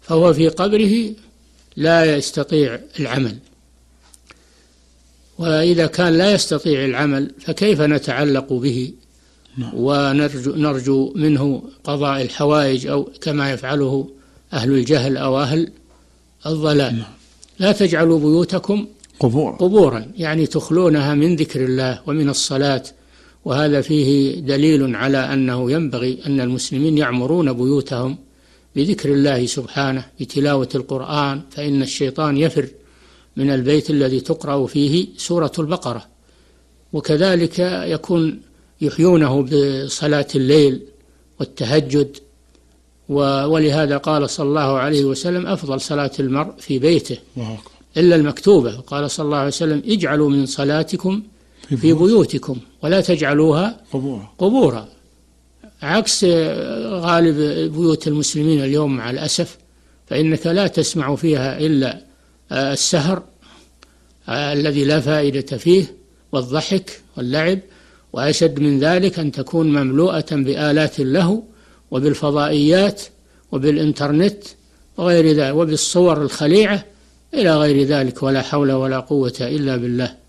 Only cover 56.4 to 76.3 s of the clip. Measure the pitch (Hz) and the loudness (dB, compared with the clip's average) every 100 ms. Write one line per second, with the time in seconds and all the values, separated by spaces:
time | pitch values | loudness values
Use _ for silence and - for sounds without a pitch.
56.4 | 160 - - - - 185 170 170 170 147 | 0 -4 -6 -8 -6 -4 0 2 4 2
57.4 | 147 151 160 151 165 156 - 147 147 151 | 0 -2 -4 0 0 0 -2 -2 -2 -2
58.4 | 151 151 135 147 147 131 113 131 151 - | 0 0 0 0 0 -2 -6 -6 -4 -4
59.4 | 160 - _ _ _ _ _ 123 160 160 | -4 -8 _ _ _ _ _ -2 0 0
60.4 | 170 175 196 - 151 170 135 139 165 147 | 0 0 0 0 -2 -2 -4 -2 0 0
61.4 | 131 131 156 147 131 - - _ _ _ | -2 -2 0 0 0 -6 -16 _ _ _
62.4 | _ 127 135 139 - 175 147 185 - _ | _ -4 -2 -2 0 0 0 -4 -6 _
63.4 | _ - _ _ - _ _ _ - 120 | _ -20 _ _ -20 _ _ _ -8 -4
64.4 | 143 147 151 143 139 151 131 151 143 135 | -2 -2 0 0 2 0 2 0 0 -2
65.4 | 127 123 170 185 185 - _ _ _ 139 | -6 -4 4 4 2 -8 _ _ _ -6
66.4 | 123 147 156 190 185 - _ - 123 143 | -2 -4 -2 -4 -4 -20 _ -10 -4 -2
67.4 | 165 190 - - _ _ _ - 139 151 | 0 -2 -6 -20 _ _ _ -4 -2 2
68.4 | 165 143 147 139 147 180 190 175 151 135 | 2 2 2 2 2 2 0 0 -6 -6
69.4 | 131 170 160 147 131 135 180 165 - 151 | -4 0 2 2 2 2 2 0 -4 -2
70.4 | 135 139 151 147 151 - 131 151 175 214 | -2 0 0 2 0 -2 -2 2 2 0
71.4 | - - _ _ _ 127 147 139 151 147 | -4 -20 _ _ _ -2 0 0 0 0
72.4 | 147 151 147 180 202 - - _ _ _ | 0 2 4 4 2 -2 -16 _ _ _
73.4 | _ 135 139 147 151 - 143 147 196 202 | _ -2 0 0 0 -2 0 2 0 -2
74.4 | - - _ _ _ - 175 175 160 151 | -18 -20 _ _ _ -4 2 4 4 4
75.4 | 135 147 170 151 - 180 180 151 143 | 2 0 0 -2 0 2 4 2 -2